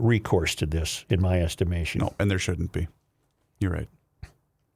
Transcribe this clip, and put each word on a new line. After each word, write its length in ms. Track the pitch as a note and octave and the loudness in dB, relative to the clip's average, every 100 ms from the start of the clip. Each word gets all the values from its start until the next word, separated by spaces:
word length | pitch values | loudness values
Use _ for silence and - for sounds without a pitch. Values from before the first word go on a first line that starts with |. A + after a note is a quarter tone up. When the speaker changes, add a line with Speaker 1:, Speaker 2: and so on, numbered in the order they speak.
Speaker 1:
recourse 520 | A#2 A2+ - F#2 E2 - | 4 2 2 0 0 -2
to 100 | E2 | -2
this, 400 | D#2+ D#2+ - - | -2 -2 -4 0
in 140 | E2+ | 2
my 180 | F2+ F#2 | 4 2
estimation. 600 | E2+ - F2 F2 D#2+ - | 2 0 -2 0 -2 -2
Speaker 2:
No, 120 | - - | -2 0
and 120 | G2+ | 0
there 80 | F#2+ | 0
shouldn't 340 | - E2 F2 | -2 -2 -4
be. 160 | E2 D#2+ _ _ _ _ _ _ - | -4 -6 _ _ _ _ _ _ -4
You're 120 | F#2+ | -2
right. 160 | D#2+ - _ _ _ - _ _ _ _ | -2 -8 _ _ _ -20 _ _ _ _